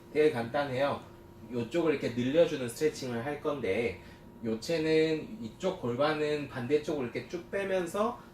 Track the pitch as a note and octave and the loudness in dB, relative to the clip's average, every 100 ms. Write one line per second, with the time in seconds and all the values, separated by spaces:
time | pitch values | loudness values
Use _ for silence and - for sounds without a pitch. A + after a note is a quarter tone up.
0 | - - D3+ C3 A#2+ D3 C#3 B2+ C#3 A#2 | -2 4 4 4 0 0 0 0 0 0
1 | - - - - A2+ A#2+ A2+ E3+ D#3+ C#3 | -8 -18 -20 -18 -6 -4 -2 2 2 2
2 | B2+ A#2 B2 D#3 D#3+ D3 A#2+ - D#3 D3+ | 0 0 4 6 6 4 -4 0 0 0
3 | C3 A#2 B2 C#3+ D3+ C#3+ A2 G2+ A#2+ - | -4 -4 -4 -4 -4 -2 0 0 0 -4
4 | - - - - A#2 A2 - E3 D#3 D#3 | -12 -20 -20 -8 -4 -2 0 0 4 4
5 | D#3+ D#3 A#2+ A2 A2+ - F#3 - B2 A#2+ | 4 2 -4 -10 -10 -4 -2 -2 -2 2
6 | D3 D3+ D3+ D3+ C#3 B2+ B2 D3+ D3+ D3+ | 2 2 0 0 -4 -6 2 2 2 -2
7 | A#2+ B2+ - F3 - G3 G3 F#3+ E3+ G3 | -2 -4 -6 -8 -4 -2 0 0 0 0
8 | A3+ A#3 - | 0 -2 -12